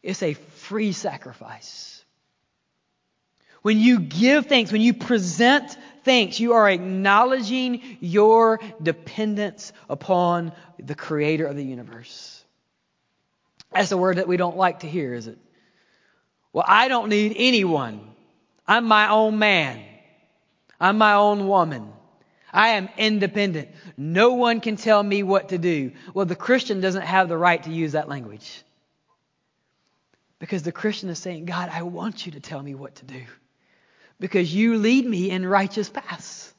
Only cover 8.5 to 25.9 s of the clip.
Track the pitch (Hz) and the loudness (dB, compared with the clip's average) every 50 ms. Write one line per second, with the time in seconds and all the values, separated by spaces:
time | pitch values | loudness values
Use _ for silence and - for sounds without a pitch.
8.5 | 220 220 220 202 180 - 160 165 165 165 - - - - 214 214 208 202 208 190 | 2 0 -4 -16 -14 -4 -4 -4 -4 -4 -10 -14 -8 -6 -4 -4 -2 -4 -4 -6
9.5 | - - - - _ - - - - 143 - - 185 175 180 175 175 175 170 160 | -8 -12 -20 -20 _ -20 -10 -10 -10 -10 -2 -2 0 2 2 2 0 -2 -4 -8
10.5 | - - - - _ - - 131 147 - - - 156 147 147 151 156 151 160 143 | -12 -16 -20 -20 _ -20 -12 -12 -12 -12 -8 -6 -4 -2 0 0 0 -2 -2 -6
11.5 | 147 143 139 131 131 120 117 - 117 113 120 - - - - - - - _ _ | -6 -8 -10 -10 -12 -14 -16 -18 -20 -20 -20 -20 -20 -20 -20 -20 -20 -20 _ _
12.5 | _ _ _ _ _ _ _ _ _ _ _ _ _ _ _ _ _ _ _ _ | _ _ _ _ _ _ _ _ _ _ _ _ _ _ _ _ _ _ _ _
13.5 | _ _ - _ - - 202 175 202 180 180 185 185 175 185 180 180 170 180 175 | _ _ -20 _ -2 -2 0 0 0 0 2 2 0 0 0 -2 0 0 0 -2
14.5 | 165 185 190 180 - - - 151 160 180 147 127 123 120 110 113 110 _ _ _ | 0 0 0 0 0 -4 -12 -8 -6 -6 -6 -6 -8 -10 -12 -14 -18 _ _ _
15.5 | _ _ _ _ _ _ _ _ _ _ _ _ _ _ _ _ _ _ _ _ | _ _ _ _ _ _ _ _ _ _ _ _ _ _ _ _ _ _ _ _
16.5 | - 156 175 - 196 214 247 262 262 240 214 214 208 208 208 214 220 - 240 254 | -4 -4 2 4 4 4 4 2 0 -2 -2 0 0 0 0 0 0 0 0 2
17.5 | 247 220 190 175 160 143 131 113 107 107 107 - - _ _ _ _ _ _ _ | 2 2 2 0 0 -2 -4 -6 -10 -14 -18 -20 -20 _ _ _ _ _ _ _
18.5 | _ _ _ - 208 233 233 226 214 214 214 214 214 220 220 220 214 214 214 208 | _ _ _ 0 0 2 4 2 4 4 4 4 2 2 2 2 0 2 2 2
19.5 | 196 170 151 135 120 110 104 - - _ _ _ _ _ _ _ _ _ _ _ | 2 2 0 -2 -8 -12 -18 -20 -20 _ _ _ _ _ _ _ _ _ _ _
20.5 | _ _ _ _ _ _ 170 190 208 214 220 208 208 202 208 208 208 202 196 190 | _ _ _ _ _ _ 0 0 4 4 4 4 6 6 4 4 2 0 0 2
21.5 | 196 185 170 160 139 120 107 104 107 - _ _ _ _ _ _ _ _ _ - | 2 2 2 0 -4 -10 -12 -16 -20 -20 _ _ _ _ _ _ _ _ _ -2
22.5 | - 180 214 233 226 202 185 196 - - 220 214 214 208 196 190 196 208 202 196 | 2 2 4 4 2 0 -4 -8 -4 -2 0 0 2 0 -2 -2 -2 -2 -2 -2
23.5 | 170 156 139 - - - - 175 - - 139 156 165 190 226 247 254 247 240 233 | -4 -6 -8 -12 -18 -20 -20 -20 -14 -10 -8 -2 2 4 4 4 4 2 0 0
24.5 | 233 226 226 226 214 208 - 226 214 202 208 202 196 202 196 190 196 190 190 - | 0 0 -2 -6 -6 -4 2 2 4 4 4 2 0 -2 0 2 0 0 0 -2
25.5 | 190 175 165 180 165 147 135 123 | -6 -2 -2 -2 -2 -2 -4 -6